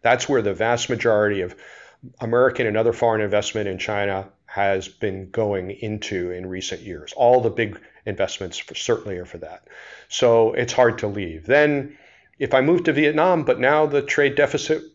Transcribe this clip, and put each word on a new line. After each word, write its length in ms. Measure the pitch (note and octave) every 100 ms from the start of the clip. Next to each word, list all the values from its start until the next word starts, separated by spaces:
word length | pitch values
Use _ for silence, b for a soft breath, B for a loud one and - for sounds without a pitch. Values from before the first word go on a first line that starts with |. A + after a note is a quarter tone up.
That's 280 | A#2 B2+ -
where 120 | C3+
the 120 | G#2
vast 360 | F#2 A2+ A#2+ -
majority 520 | A#2+ A#2 G#2+ G#2 G2+
of 140 | F2+ - B B B B B2+ _
American 460 | A#2 A#2+ B2+ - A#2
and 100 | G#2+
other 160 | A2+
foreign 280 | A2+ A#2 A2
investment 460 | G#2 G#2 G2+ A2 G2+
in 100 | F#2+
China 520 | - G#2 G2+ F#2+ G2 _ _
has 420 | - G2+ F#2+ -
been 420 | _ G#2+ F#2+ F#2
going 400 | - G#2+ G2+ F2+
into 600 | G2+ A2 G#2+ - G2 F2+
in 140 | F2+ F#2
recent 360 | F#2 F#2+ F#2
years. 300 | G#2+ D#2+ D2+
All 280 | - A#2+ B2+
the 80 | A2+
big 300 | - A2 F#2 b b -
investments 520 | F2 F#2+ - F#2 -
for, 180 | - -
certainly 420 | - A2 G#2+ F2+
are 80 | F2+
for 140 | F2
that. 280 | D#2+ F2 _ B B B B
So 460 | - B2 A#2 A2+
it's 180 | - B2
hard 280 | - A#2+ A#2
to 80 | G#2
leave. 400 | G#2 F2+ D#2+ D#2
Then 500 | C#3 D3+ C#3+ C3 B B B B _
if 140 | C3
I 80 | C3+
move 220 | C3+ F3
to 100 | F3
Vietnam, 500 | C#3+ D3 D3+ F3+ F3
but 160 | C#3 B2+
now 260 | B2+ D3+ D3+
the 160 | C#3+
trade 340 | C#3 - C#3+ C#3+
deficit 480 | C#3 D3+ - D#3 -